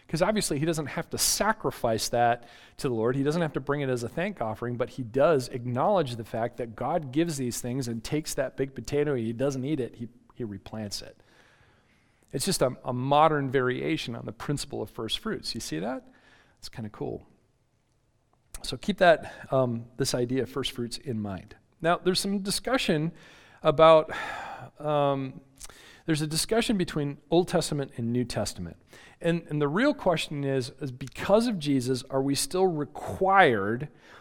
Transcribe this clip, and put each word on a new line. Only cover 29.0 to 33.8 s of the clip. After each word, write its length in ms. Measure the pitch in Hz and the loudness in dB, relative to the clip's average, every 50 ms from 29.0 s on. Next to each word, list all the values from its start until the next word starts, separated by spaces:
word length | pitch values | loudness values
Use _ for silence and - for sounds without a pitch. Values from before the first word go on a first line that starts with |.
| - - - _ | -20 -20 -18 _
And, 240 | - 170 170 170 165 - | -2 0 0 0 -2 -4
and 120 | 151 151 147 | -2 0 0
the 60 | 143 | 2
real 260 | 147 202 262 294 285 | 2 2 2 2 2
question 500 | 285 - 190 170 156 - - 156 143 143 | 2 2 2 2 2 0 -4 -4 -4 -2
is, 280 | 139 135 135 120 131 - - | 0 0 0 -2 -4 -8 -10
is 120 | 156 135 123 | -10 -10 -8
because 540 | 127 139 127 - - - - 196 220 233 | -10 -12 -12 -10 -8 2 4 4 4 4
of 120 | 254 214 175 | 2 -2 -2
Jesus, 440 | 143 147 139 131 120 123 131 120 - - | -2 0 0 2 2 0 -2 -2 -4 -2
are 120 | 139 135 135 | -2 0 0
we 120 | 139 139 | 0 0
still 320 | 135 - - - 180 190 | 0 -2 -2 0 2 2
required 1200 | 185 165 151 147 - - - - - 95 - 190 185 190 196 185 143 117 101 95 101 117 123 | 2 2 0 -4 -6 -8 -10 -8 -8 -4 0 2 4 8 8 8 8 6 4 2 0 0 -2